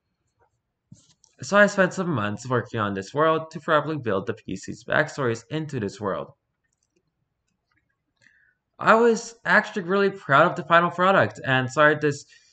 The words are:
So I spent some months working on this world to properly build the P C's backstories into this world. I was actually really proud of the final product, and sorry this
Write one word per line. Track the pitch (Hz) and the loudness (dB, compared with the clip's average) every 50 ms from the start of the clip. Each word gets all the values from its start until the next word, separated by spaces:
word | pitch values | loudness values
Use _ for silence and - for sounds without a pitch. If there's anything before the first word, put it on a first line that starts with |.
| _ _ _ _ _ _ _ _ _ _ _ _ _ _ _ _ _ _ - _ _ _ _ _ _ _ _ - | _ _ _ _ _ _ _ _ _ _ _ _ _ _ _ _ _ _ -20 _ _ _ _ _ _ _ _ -16
So | - - 196 | -8 0 4
I | 202 208 | 4 4
spent | 190 196 196 185 170 - | 4 4 2 0 0 -2
some | 185 190 180 | -4 -4 -4
months | 156 110 101 104 104 - - 127 | -2 -2 -2 -4 -6 -6 -6 -4
working | 127 117 107 - - 113 | -2 -2 -2 -4 -4 -4
on | 104 101 98 | -4 -4 -4
this | 95 95 - - | -6 -8 -6 -2
world | 143 156 160 160 160 160 - - | 0 0 0 0 -2 -4 -8 -14
to | 170 | -10
properly | - - 160 147 143 147 160 | -4 0 0 0 0 -2 -6
build | 147 117 113 95 98 87 | -6 -4 -2 -2 -2 -2
the | - 107 | -4 -8
P | - - - 95 | -8 -8 -12 -12
C's | 92 - - 92 - - | -12 -10 -12 -14 -12 -8
backstories | - - - 156 147 - 151 139 117 113 110 - - | -4 -2 -2 -2 -2 -4 -6 -4 -4 -4 -6 -8 -10
into | 147 160 156 143 139 123 | -10 -10 -8 -8 -8 -6
this | 104 98 - - | -6 -8 -8 -6
world. | 104 98 87 73 69 - - _ _ _ _ _ _ _ _ _ _ _ _ _ _ _ _ _ _ _ _ _ _ _ _ _ _ _ _ _ _ _ _ _ _ _ _ _ _ _ _ _ _ _ _ _ _ _ _ - | -6 -6 -6 -6 -8 -12 -16 _ _ _ _ _ _ _ _ _ _ _ _ _ _ _ _ _ _ _ _ _ _ _ _ _ _ _ _ _ _ _ _ _ _ _ _ _ _ _ _ _ _ _ _ _ _ _ _ -4
I | 127 160 214 | 2 2 4
was | 226 240 233 226 196 - - - _ - | 4 6 4 2 0 -2 -10 -18 _ -2
actually | 165 180 208 214 - - 208 170 | 0 2 2 2 0 -6 -8 -4
really | 170 190 202 196 196 | -2 0 0 0 0
proud | 196 - - - 139 139 165 175 | -2 -4 -2 2 4 4 4 4
of | 175 | 2
the | 180 170 | -2 -2
final | - 170 170 175 170 | 2 4 4 4 2
product, | - - 180 190 190 165 117 107 - - - | 0 0 2 4 4 4 2 2 -2 -6 -4
and | 135 131 131 127 123 | -2 0 0 0 -2
sorry | - 160 151 151 156 | 2 4 4 4 4
this | 151 147 147 143 147 - _ _ _ _ _ | 4 0 -2 -2 -4 -8 _ _ _ _ _